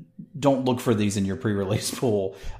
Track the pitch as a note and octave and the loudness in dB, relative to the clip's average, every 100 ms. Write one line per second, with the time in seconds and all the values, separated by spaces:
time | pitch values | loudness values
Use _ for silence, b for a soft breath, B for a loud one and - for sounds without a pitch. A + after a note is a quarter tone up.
0 | - - - C#3+ C#3 C3 B2+ A#2+ - G#2+ | -18 -20 -16 -2 2 2 2 0 2 2
1 | G#2 G2+ G2 F#2 A2+ G2+ G2 G2+ - - | 2 2 0 0 0 0 0 0 -2 -2
2 | B2+ G#2 F#2+ - B B | 0 0 -2 -6 B B